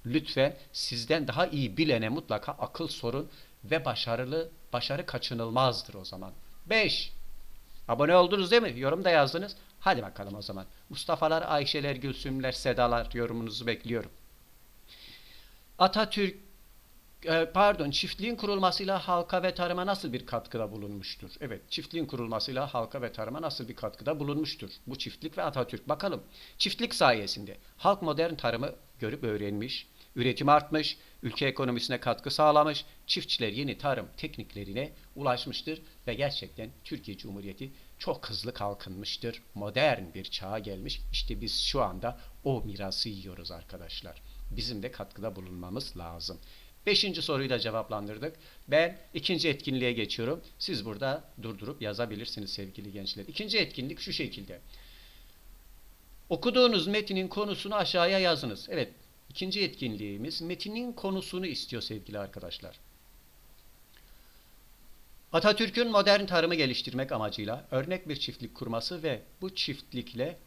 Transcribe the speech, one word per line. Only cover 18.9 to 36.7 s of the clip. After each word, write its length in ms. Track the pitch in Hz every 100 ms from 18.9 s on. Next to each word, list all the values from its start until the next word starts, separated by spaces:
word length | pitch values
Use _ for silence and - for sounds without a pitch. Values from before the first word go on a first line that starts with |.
| 190 185
halka 340 | 175 175 185
ve 120 | 185
tarıma 320 | 180 175 180 185
nasıl 260 | 196 -
bir 140 | 123 -
katkıda 460 | 117 - 113 107
bulunmuştur? 580 | 107 101 101 98 - 92 -
Evet, 200 | 143 101 -
çiftliğin 360 | - - 165 151
kurulmasıyla 680 | 127 117 110 - 131 139
halka 280 | 123 110 139
ve 100 | 117
tarıma 300 | - 110 147
nasıl 260 | 160 - 117
bir 80 | -
katkıda 440 | 107 - - 151
bulunmuştur? 500 | 143 143 147 - 98 - -
Bu 120 | 127
çiftlik 400 | - - 156 175
ve 40 |
Atatürk. 460 | 165 139 120 - -
Bakalım, 340 | 151 202 127 - - - -
çiftlik 360 | 220 - 233
sayesinde 640 | - 151 117 98 - 98 98 - -
halk 260 | 185 196
modern 320 | 165 147 170
tarımı 380 | 151 117 113 143 - - -
görüp 260 | 110 120
öğrenmiş, 600 | 117 104 101 104 123 - - - - -
üretim 320 | 123 123 143
artmış, 480 | 147 147 156 147 - - -
ülke 240 | 123 - 139
ekonomisine 540 | 131 127 120 120 123
katkı 300 | 123 113 139
sağlamış, 540 | 135 151 147 151 147 - - -
çiftçiler 460 | - - - 110
yeni 260 | 110 135 101
tarım 300 | 147 123 - -
tekniklerine 760 | 156 131 104 101 98 104 147 - - 135
ulaşmıştır 640 | 139 123 - 120 - 160 - - -
ve 80 |
gerçekten 560 | 113 139 - 95 - 110